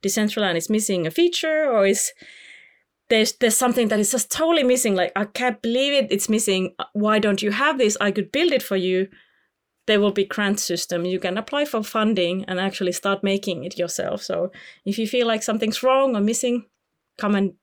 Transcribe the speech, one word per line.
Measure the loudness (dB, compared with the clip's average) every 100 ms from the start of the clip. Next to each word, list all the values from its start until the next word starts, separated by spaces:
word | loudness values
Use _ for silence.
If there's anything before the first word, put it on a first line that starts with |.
Decentraland | -2 0 0 0 0 0
is | 0
missing | -2 0 -2 -2
a |
feature | 2 2 2 -2 0 2
or | 4 4
is | 2 -2 -8 -20 -20 -20 -20 -20 _ _ _ _
there's, | 2 2
there's | 2 0 2
something | 2 2 2
that | 2
is | 0
just | -2 -4
totally | -2 2 2
missing, | 4 2 2 0
like, | 0
"I | -2 -4
can't | -2 -4 -2
believe | -2 0 2
it, | 2 2
it's | -2 0
missing. | 0 2 0 -2 -6 -8
Why | -2 2 2
don't | 2 0
you | -2
have | 0 0 2
this? | 0 2
I | -2
could | -2 -2
build | 0 0
it | 0
for | -2 -2
you." | 0 0 -2 -8 _ _ _ _ _ _ 0
There | 2
will | 4
be | 2
grant | -2 0 0 0
system. | -2 -4 -2 -4
You | -2 -2
can | -2 -4
apply | -4 -2 0
for | -2
funding | -2 0 2 2 0 -2 -4
and | -2
actually | -2 -2 -4
start | -2 -2 -2
making | 0 -2 -2 -6
it | -8 -6
yourself. | -4 -4 -6 -6
So | -4 -4 -4 -6 -20 -12
if | -6 -4
you | -2
feel | 0 0
like | 0
something's | -2 -2 -2 0
wrong | 2 4 2 2
or |
missing, | 0 0 -2 -2 -6 _ _ _ _ -6
come | 0 2
and | 0 -4